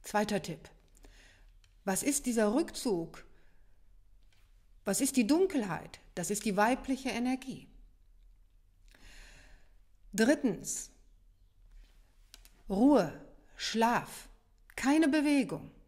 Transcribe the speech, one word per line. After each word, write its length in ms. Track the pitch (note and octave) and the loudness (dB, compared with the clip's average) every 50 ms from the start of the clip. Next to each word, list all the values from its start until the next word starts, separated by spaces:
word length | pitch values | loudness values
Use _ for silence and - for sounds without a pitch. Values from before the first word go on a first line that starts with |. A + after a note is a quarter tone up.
Zweiter 400 | - - - G#3 G#3+ G#3 G#3 F#3+ | -12 -2 -2 -2 0 0 -2 -4
Tipp. 280 | - - A#2 - - - - _ _ _ _ - - - - - - - - _ - - _ - _ _ _ - _ | -4 -6 -12 -12 -14 -20 -20 _ _ _ _ -20 -20 -20 -20 -20 -20 -20 -20 _ -20 -20 _ -20 _ _ _ -10 _
Was 180 | G3+ F#3+ - - | -4 -4 -2 -2
ist 220 | C#4+ C#4+ - - | -2 -2 -2 -2
dieser 280 | B3 A#3 A3+ G#3+ G#3 G#3+ | -2 0 2 2 2 2
Rückzug? 720 | C#4+ E4+ - - - - B3+ G3 E3+ E3 E3 - - - - - - - - - - - - - - - - - - - - - - - - _ - - _ - - _ _ - - _ | 0 -2 -2 -6 -6 -4 -2 -2 -2 -4 -8 -12 -20 -20 -20 -20 -20 -20 -20 -20 -20 -20 -20 -20 -20 -20 -20 -20 -20 -20 -20 -20 -20 -20 -20 _ -20 -20 _ -20 -20 _ _ -20 -8 _
Was 160 | G3+ F#3+ - | -2 0 0
ist 160 | C4+ C4 - | 0 0 2
die 100 | B3+ A#3 | 0 2
Dunkelheit? 760 | G3+ C#4+ F4 G4 F#4+ - C#4 G#3 F#3 E3 - - E3 - - - - - | 4 4 2 2 2 0 -2 -2 -2 -6 -8 -10 -14 -18 -20 -20 -14 -10
Das 160 | F#3 E3+ - | -10 -6 -4
ist 120 | G#3 G3 - | -4 -4 -2
die 140 | A3 F#3 | -2 2
weibliche 520 | G3 G#3 A#3 C4 C4 C4 - C4+ B3+ - B3+ | 2 2 2 2 -2 -2 -6 -6 -4 -4 -6
Energie. 600 | - A#3 A#3+ B3+ C4 B3+ - C4+ F#3+ - - - - - - - - _ _ - - - - - - _ - _ _ - _ _ _ _ - - - - - - - - - - - - - - - - - - - - - _ - _ - - | -4 -4 -2 -4 -4 -4 -6 -12 -14 -14 -16 -20 -20 -20 -20 -20 -20 _ _ -20 -20 -20 -20 -20 -20 _ -20 _ _ -20 _ _ _ _ -20 -20 -20 -20 -20 -20 -20 -20 -20 -20 -20 -20 -20 -20 -20 -20 -20 -20 -20 -20 -20 _ -20 _ -20 -6
Drittens, 800 | - G3 A3 A#3 D#4 D4+ - A#3+ F#3 - - - - - - - - - - - - _ _ - _ _ _ _ _ _ - - - - - _ _ - - _ _ - - _ - - _ - _ _ _ | 0 2 4 4 4 4 2 -2 -2 -2 -6 -8 -8 -10 -10 -14 -20 -20 -20 -20 -20 _ _ -20 _ _ _ _ _ _ -20 -20 -20 -20 -20 _ _ -20 -20 _ _ -20 -20 _ -20 -20 _ -20 _ _ _
Ruhe, 580 | - G3 G3 A#3+ C#4+ D4+ A#3 F3+ D3+ - - - - - - _ - - | -6 0 4 6 6 6 6 4 2 -4 -12 -18 -20 -20 -20 _ -20 -14
Schlaf, 720 | - - - - A3 A3+ A#3 A#3+ F3 - - - - - - - _ _ _ _ _ _ _ - | -10 -8 -4 0 2 2 2 2 0 -4 -6 -16 -18 -18 -20 -20 _ _ _ _ _ _ _ -10
keine 320 | - - C4 C#4+ D#4+ E4 | -2 2 4 4 4 4
Bewegung. 640 | D4 C4+ D#4 C#4 D4+ C#4+ C#4 A#3 E3 D#3+ D#3 - - - - - | 4 2 2 2 4 4 2 2 0 -4 -10 -10 -16 -20 -20 -20